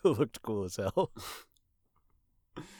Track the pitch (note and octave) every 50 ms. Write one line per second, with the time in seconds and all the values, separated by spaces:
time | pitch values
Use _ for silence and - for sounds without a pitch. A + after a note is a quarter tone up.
0 | - F#3 C#3 G#2 D3 A2+ - - - A#2 A2 G2+ F#2+ F2+ - - G2+ F#2+ - -
1 | A#2+ - - A2 - - - - - _ _ _ _ _ _ _ _ _ _ _
2 | _ _ _ _ _ _ _ _ _ _ _ D#3 D#3+ - -